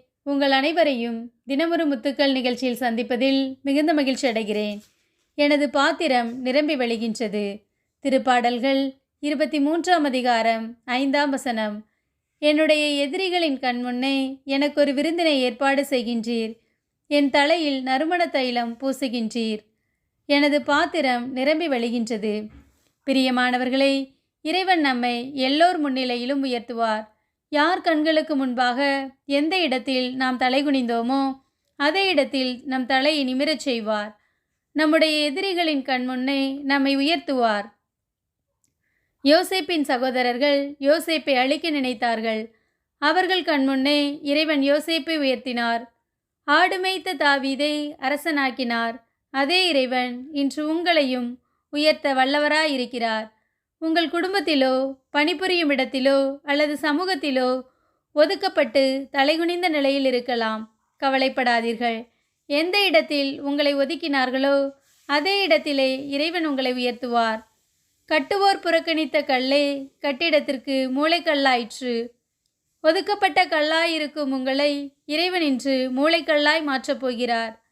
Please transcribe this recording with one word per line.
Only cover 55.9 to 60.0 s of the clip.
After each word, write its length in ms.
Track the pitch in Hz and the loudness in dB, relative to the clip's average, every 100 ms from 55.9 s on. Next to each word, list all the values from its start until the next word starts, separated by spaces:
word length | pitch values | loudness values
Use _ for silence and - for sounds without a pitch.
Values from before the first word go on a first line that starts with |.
| 269 262 277 269 277 | 0 2 2 0 -4
அல்லது 320 | 294 285 302 | -2 0 0
சமூகத்திலோ 880 | 294 302 294 370 370 302 262 254 254 254 _ _ _ _ | -2 -2 0 0 -2 0 0 0 -2 -6 _ _ _ _
ஒதுக்கப்பட்டு 960 | 294 302 392 381 359 269 277 269 269 277 | 2 2 2 -2 0 0 2 2 0 -4
தலைகுனிந்த 580 | 285 277 320 339 349 359 | 0 2 2 0 0 0
நிலையில் 360 | 302 277 277 | 0 2 2